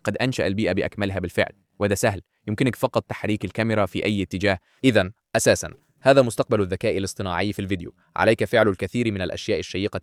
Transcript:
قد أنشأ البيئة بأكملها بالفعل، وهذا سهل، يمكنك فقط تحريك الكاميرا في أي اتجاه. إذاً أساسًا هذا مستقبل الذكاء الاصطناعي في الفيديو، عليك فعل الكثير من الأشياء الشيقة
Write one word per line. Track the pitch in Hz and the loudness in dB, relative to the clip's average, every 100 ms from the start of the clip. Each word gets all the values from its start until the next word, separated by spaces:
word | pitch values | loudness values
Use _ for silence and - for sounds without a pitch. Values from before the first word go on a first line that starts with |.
قد | - 104 | -6 -4
أنشأ | 127 127 87 | -4 -2 -2
البيئة | 98 87 | 0 0
بأكملها | 92 69 - 101 95 | 0 -2 -4 -4 -4
بالفعل، | 90 - 98 - _ - | -4 -2 -4 -4 _ -4
وهذا | 101 | -2
سهل، | 98 120 95 - _ - | 0 0 -2 -8 _ -8
يمكنك | 104 127 110 | 0 0 0
فقط | 131 - - | -2 -2 -4
تحريك | - - 104 | -6 -4 -4
الكاميرا | 95 - 113 107 98 | -4 -4 -2 0 0
في | - | -2
أي | 101 104 | -2 -2
اتجاه. | 95 95 98 92 - _ | -2 -2 0 0 -4 _
إذاً | 131 107 92 - _ 117 | 4 4 2 -4 _ 0
أساسًا | - 98 80 80 _ _ | 2 2 0 -14 _ _
هذا | 131 139 | 4 6
مستقبل | 123 - - 110 | 6 0 0 0
الذكاء | 95 90 113 92 | 0 -2 -2 -2
الاصطناعي | 95 - 98 87 101 | -4 -6 -6 -2 -2
في | 101 | -4
الفيديو، | 98 95 82 - _ - | -4 -6 -6 -16 _ 0
عليك | 98 113 | 2 4
فعل | 107 117 107 | 2 4 4
الكثير | 95 95 120 113 | 2 -4 -2 -2
من | 101 | -2
الأشياء | 90 - - 98 | -6 -6 -4 -4
الشيقة | 82 92 101 101 | -4 -4 -4 -4